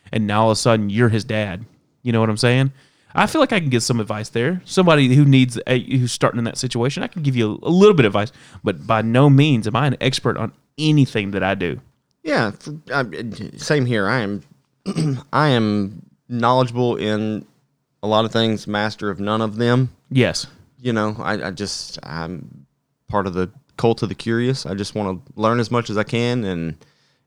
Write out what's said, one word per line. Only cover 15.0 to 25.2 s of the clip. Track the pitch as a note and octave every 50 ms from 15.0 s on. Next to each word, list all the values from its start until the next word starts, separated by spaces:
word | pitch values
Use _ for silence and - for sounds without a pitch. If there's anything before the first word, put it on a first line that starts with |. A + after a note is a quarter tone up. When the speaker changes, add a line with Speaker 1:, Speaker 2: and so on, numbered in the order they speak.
| D#3 D3+ C3+ A#2+ - _ -
Speaker 2:
I | C3+ D3+ D3+
am | C3 A#2 A2 G#2+ G#2 G#2 G2+ G2 A2 - - _ _ _ _
knowledgeable | - A#2+ A#2+ A#2 A#2+ B2+ C3 B2+ A#2 A#2 B2 B2 A#2+ A2+
in | - F2 G#2+ G#2+ G#2+ A2 G#2+ G#2+ G2+ - - _ _ _ _ _ _ _ _ _ _
a | -
lot | G#2+ G#2+ G#2+ A2+
of | A2
things, | - A2+ A2+ A2+ A2 G2 -
master | G#2 G#2 G#2 G#2+ G#2+ G#2 - G#2+ G#2
of | G2 F#2+
none | G2+ G2+ G#2+ A2
of | A2+ A2 G#2
them. | A2 A#2+ A#2+ A#2+ B2+ C3 A#2+ - _ _ _
Speaker 1:
Yes. | C3+ C3 A#2+ F2+ D#2+ - - - - _ _ _ _ _
Speaker 2:
You | B2 B2 A2+
know, | A2 G#2+ G#2+ G#2+ -
I, | - D#2 G#2 G2 C2
I | F#2
just, | F#2 D#2 G2+ F#2+ - - - - - - G1+
I'm | - D2 E2 E2 D#2+ F2+ D#2 - - - - - _ _ _ _ _ _ _ _
part | - - G#2 F#2
of | G2 E2+
the | F#2 F#2 F#2 - - _ _ _
cult | - - A#2 A2+ -
of | A#2+ F#2+
the | -
curious. | - - A#2 A#2 A#2 A#2+ B2 C3+ C3 -
I | D2+ F#2+
just | G2 G2+ - -
wanna | G#2+ G#2 F#2+ F#2+ F2